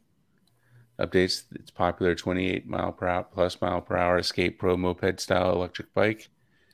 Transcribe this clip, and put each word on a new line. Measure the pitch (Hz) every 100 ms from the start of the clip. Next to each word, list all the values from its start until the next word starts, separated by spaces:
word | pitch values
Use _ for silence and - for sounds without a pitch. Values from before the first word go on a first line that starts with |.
| _ _ _ _ _ _ _ - _ -
updates | 90 92 92 - - -
its | -
popular | - 87 85 95
twenty-eight | 85 - 90 92 92 -
mile | 95 90
per | 87 92
hour, | 90
plus | 92 95 90 -
mile | 92 90
per | - 90
hour | 87 87
Escape | 85 - 90 -
Pro | 95 90
moped | 90 85 95 90
style | - 92 92
electric | 87 90 - -
bike | - 104 107 - _ _ _ _